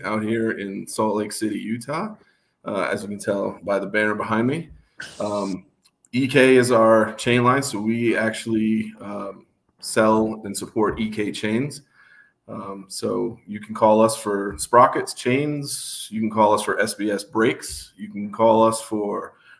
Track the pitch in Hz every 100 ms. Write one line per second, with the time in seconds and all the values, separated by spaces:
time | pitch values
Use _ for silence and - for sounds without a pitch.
0 | 95 107 107 113 113 85 98 98 95 -
1 | 110 104 107 - 110 101 101 117 139 160
2 | 214 214 _ _ _ _ - 101 82 107
3 | 101 101 - 101 101 - 87 98 95 107
4 | 107 104 107 110 120 160 165 - _ -
5 | - - 104 104 98 92 - _ _ _
6 | _ 123 131 139 131 131 120 117 113 113
7 | 107 - 123 120 120 135 135 101 107 117
8 | 117 107 110 107 113 110 110 110 107 -
9 | 101 101 98 98 _ _ _ _ - 117
10 | 110 110 110 113 101 101 98 113 104 -
11 | 107 107 104 - 107 110 143 - _ _
12 | _ _ _ _ - 107 101 98 - -
13 | 107 104 104 113 - 104 - 110 110 107
14 | 110 - 107 101 101 - - 120 127 -
15 | - - 123 131 147 147 139 - - -
16 | - 110 110 107 104 104 - 92 107 -
17 | 104 98 - 110 113 156 - - - -
18 | 104 101 104 107 113 110 113 110 - 107
19 | 104 98 - _ _ _